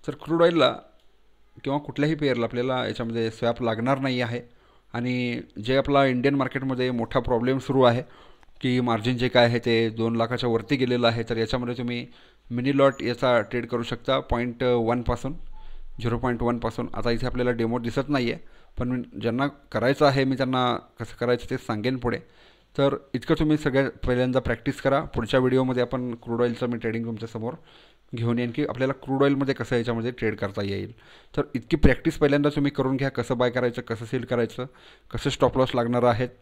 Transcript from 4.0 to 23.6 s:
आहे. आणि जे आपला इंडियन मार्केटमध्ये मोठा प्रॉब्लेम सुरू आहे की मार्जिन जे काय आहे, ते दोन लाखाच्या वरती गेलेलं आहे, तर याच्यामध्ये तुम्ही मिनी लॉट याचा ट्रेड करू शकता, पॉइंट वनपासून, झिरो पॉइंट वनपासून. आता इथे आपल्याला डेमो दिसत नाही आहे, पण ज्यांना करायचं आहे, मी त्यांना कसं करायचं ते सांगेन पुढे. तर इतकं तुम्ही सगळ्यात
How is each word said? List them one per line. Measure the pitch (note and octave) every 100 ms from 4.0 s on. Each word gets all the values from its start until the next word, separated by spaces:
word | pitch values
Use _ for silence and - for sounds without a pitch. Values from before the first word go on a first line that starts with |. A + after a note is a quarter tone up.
| C3+ B2
आहे. | A#2+ A#2+ - - _ _ _
आणि | A#2 B2 B2 B2 A#2+ - - G#2+
जे | C3+
आपला | C#3 C#3 C#3
इंडियन | B2 C3+ C#3
मार्केटमध्ये | C3 C3+ C3+ B2+ B2+
मोठा | A#2+ A2+ C3+
प्रॉब्लेम | A#2 A#2+ B2 C3+
सुरू | - C3+
आहे | B2 A#2+ - - - - - -
की | B2+ B2+
मार्जिन | B2 A2+ A2 B2
जे | B2
काय | B2+ A#2+
आहे, | A#2
ते | B2 A2+ A2+
दोन | A2+ A2+ A#2
लाखाच्या | A#2 A#2+ B2
वरती | A2+ A2+ C#3+
गेलेलं | B2+ A#2+ A#2
आहे, | A2+
तर | A2+ A2+
याच्यामध्ये | A2 C3 B2 B2
तुम्ही | A#2+ A#2+ B2 - - _ -
मिनी | A#2+ B2+ C#3
लॉट | C#3 C3+
याचा | A2 - C3 A#2+
ट्रेड | G#2 A#2+ A#2
करू | A#2+
शकता, | A#2 A#2+ - C3+
पॉइंट | B2+ A#2+ B2 A#2
वनपासून, | B2+ A#2+ A2+ B2 A#2 A#2+ C3+ D#3 - - - - - -
झिरो | A#2 A#2
पॉइंट | B2 A#2+
वनपासून. | A#2+ A#2+ A2+ - A#2
आता | - A#2+
इथे | A#2 B2
आपल्याला | B2 B2
डेमो | A#2+ A2+ B2
दिसत | A#2 B2 C3+
नाही | C#3+ A#2+
आहे, | D#3 - - - -
पण | B2 B2+ - G#2+
ज्यांना | A2+ A#2 C#3+
करायचं | - - A2 A#2 C#3 D3+
आहे, | C3+
मी | C3+ C3
त्यांना | C3 B2+ B2 A#2
कसं | - _ A2+ -
करायचं | A#2+ B2 -
ते | C3+
सांगेन | - A2 A#2 C3
पुढे. | B2 A#2 - _ - _ _ -
तर | C#3 C#3 -
इतकं | B2 - D#3
तुम्ही | D#3
सगळ्यात | D3+